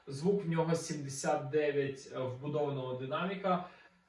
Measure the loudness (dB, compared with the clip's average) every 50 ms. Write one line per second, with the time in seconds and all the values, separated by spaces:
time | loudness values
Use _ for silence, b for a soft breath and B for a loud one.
0 | B -10 -6 0 2 2 2 2 2 2 2 2 4 4 2 2 0 -2 -6 -6
1 | -6 -6 -6 -2 0 2 2 2 0 0 2 2 4 4 4 2 2 0 -2 -6
2 | -10 -10 -6 -4 -4 -4 -4 -6 -4 -2 0 0 0 0 0 -2 -2 -4 -4 -4
3 | -4 -2 -2 -2 0 -2 -2 -2 0 2 2 2 B B B B B B B B
4 | _